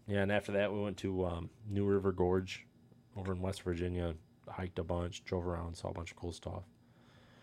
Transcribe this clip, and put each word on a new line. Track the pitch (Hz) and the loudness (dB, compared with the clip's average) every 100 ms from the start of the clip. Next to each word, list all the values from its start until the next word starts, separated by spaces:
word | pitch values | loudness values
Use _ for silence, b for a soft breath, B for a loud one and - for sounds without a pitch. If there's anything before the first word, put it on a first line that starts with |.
| - | -2
Yeah, | 101 | 2
and | 98 | 4
after | 104 - | 2 2
that, | 101 101 | 2 2
we | 104 | 2
went | 101 92 | -2 -2
to, | 98 92 90 | -2 0 0
um, | 85 107 - 110 | 0 -6 -10 -4
New | 101 101 | 2 4
River | 98 98 | 6 4
Gorge | 90 90 92 95 - - - - - - - | 4 4 4 0 -8 -14 -20 -20 -20 -16 -8
over | 95 | -4
in | 90 | -2
West | 95 92 | -2 -2
Virginia, | 92 85 90 90 85 82 - _ - | -2 0 0 0 -2 -4 -10 _ -12
hiked | - 92 - | -8 -6 -4
a | |
bunch, | 82 87 87 - | -2 0 -2 -6
drove | - 92 87 | -4 -2 0
around, | 87 85 85 | -2 -4 -6
saw | - | -6
a | |
bunch | 87 85 | -6 -8
of | - | -8
cool | 87 | -8
stuff. | 85 87 90 90 - B B B B B B | -6 -8 -8 -10 -18 B B B B B B